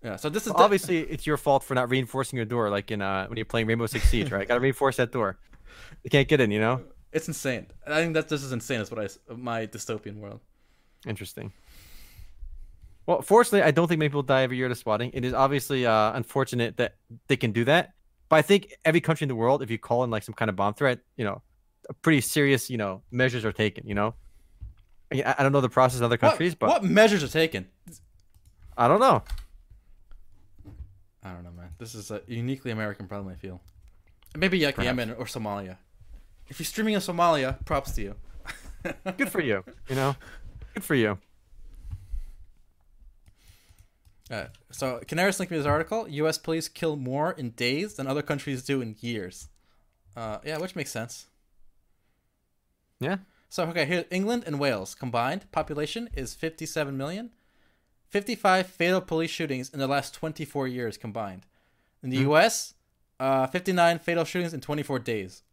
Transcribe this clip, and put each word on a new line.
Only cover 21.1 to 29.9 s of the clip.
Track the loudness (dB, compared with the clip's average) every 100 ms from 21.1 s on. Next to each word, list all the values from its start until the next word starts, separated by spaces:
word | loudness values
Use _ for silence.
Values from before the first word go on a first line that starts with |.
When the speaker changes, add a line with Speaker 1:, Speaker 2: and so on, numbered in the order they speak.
| -6
Speaker 2:
you |
know, | -4 -4 _ _ _ _ -16
a |
pretty | -2 4 4
serious, | 4 2 4 4 2
you | -4
know, | -4 -6 -8
measures | 0 2 2
are | -2
taken. | 0 0 0 -6
You |
know, | -2 -2 -2 -18 -20 _ -20 -18 -18 _ -20 -6
I, | -2 0 2
I |
don't | 4
know | 4
the | 2
process | 6 4 4
in |
other | 0 6
Speaker 1:
What, | 6
Speaker 2:
countries, | 4 0
but | 0 2
Speaker 1:
what | 2
measures | 4 6 8 6
are | 0
taken? | 0 0 -2 -10 _ -20 -20 -20 _ _ -20 -20 _ -20 2
Speaker 2:
I | 4
don't | 6
know. | 6 4 2 -10 -10 -20 -20 -20 _